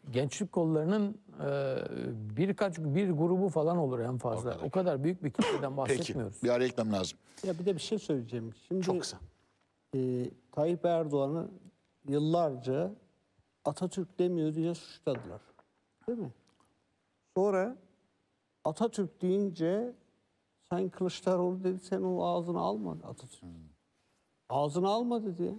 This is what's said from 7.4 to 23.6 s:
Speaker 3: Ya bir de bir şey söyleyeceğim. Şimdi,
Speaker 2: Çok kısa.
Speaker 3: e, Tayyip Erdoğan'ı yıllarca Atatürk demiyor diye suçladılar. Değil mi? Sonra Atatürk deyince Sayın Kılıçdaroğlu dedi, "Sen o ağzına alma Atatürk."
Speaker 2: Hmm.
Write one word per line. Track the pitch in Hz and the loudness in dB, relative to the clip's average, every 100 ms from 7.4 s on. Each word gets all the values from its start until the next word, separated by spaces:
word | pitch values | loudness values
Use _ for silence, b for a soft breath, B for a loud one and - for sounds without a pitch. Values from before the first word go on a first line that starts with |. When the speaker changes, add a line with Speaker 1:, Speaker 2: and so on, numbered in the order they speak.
Speaker 3:
Ya | 190 170 | -4 -2
bir | 180 | 0
de | 175 | -2
bir | |
şey | - 214 | -2 -4
söyleyeceğim. | - 143 117 120 113 - - | 0 -2 -2 -6 -6 -12 -4
Şimdi, | 185 180 | -2 0
Speaker 2:
Çok | 185 | 0
kısa. | - - - _ _ _ _ _ _ 135 | -2 -10 -16 _ _ _ _ _ _ -2
Speaker 3:
e, | 127 127 123 - _ | 0 0 -4 -8 _
Tayyip | - 156 175 175 | 0 0 2 2
Erdoğan'ı | 170 156 143 139 160 - - - _ _ _ 139 | 2 2 0 0 0 -4 -10 -20 _ _ _ -2
yıllarca | 143 151 170 165 127 123 131 180 208 _ _ _ _ _ _ - | 2 4 4 2 0 -2 0 -2 -4 _ _ _ _ _ _ -4
Atatürk | 147 185 196 175 - | -2 -4 -4 -6 0
demiyor | 180 175 156 156 | 2 4 0 0
diye | 165 170 | -2 -2
suçladılar. | - - - 123 117 107 _ _ _ _ _ _ - | -10 -6 -4 -4 -6 -14 _ _ _ _ _ _ -6
Değil | 240 | -4
mi? | 156 - _ _ _ _ _ _ _ _ _ - | -6 -10 _ _ _ _ _ _ _ _ _ 0
Sonra | 202 196 196 262 - _ _ _ _ _ _ _ - | 2 4 0 -4 -18 _ _ _ _ _ _ _ -4
Atatürk | 151 233 226 185 - | 2 0 2 -4 0
deyince | 180 190 202 165 165 196 240 240 _ _ _ _ _ _ _ | 2 2 2 0 0 2 -2 -8 _ _ _ _ _ _ _
Sayın | 175 190 | -2 0
Kılıçdaroğlu | - 185 - - 185 180 185 | 0 -2 0 2 2 2 0
dedi, | 185 185 | -2 -2
"Sen | - 190 | -2 -2
o | 185 180 175 | 0 0 0
ağzına | 175 170 175 | 0 0 0
alma | 175 214 196 | 0 -2 -4
Atatürk." | 160 170 123 127 - | -8 -10 -14 -16 -18
Speaker 2:
Hmm. | 90 85 | -18 -18